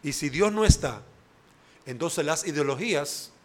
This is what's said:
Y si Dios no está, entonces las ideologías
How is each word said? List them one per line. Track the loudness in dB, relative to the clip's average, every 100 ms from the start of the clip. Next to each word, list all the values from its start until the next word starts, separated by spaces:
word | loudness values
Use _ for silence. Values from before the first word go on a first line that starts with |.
Y | -4
si | -4 -4
Dios | 2 2
no | 2
está, | 6 6 4 -6 -16 -20 _ _ _ _ -20 -20 -12
entonces | -6 -4 -2
las | 0 0 -2
ideologías | 0 0 0 0 -2 -2 -8 -12 -20